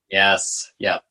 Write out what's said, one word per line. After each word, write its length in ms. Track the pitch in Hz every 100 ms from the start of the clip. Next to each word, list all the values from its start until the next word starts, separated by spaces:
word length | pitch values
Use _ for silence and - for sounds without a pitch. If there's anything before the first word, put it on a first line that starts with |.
| _
Yes. 600 | 98 98 95 - - - -
Yep. 240 | 101 87 -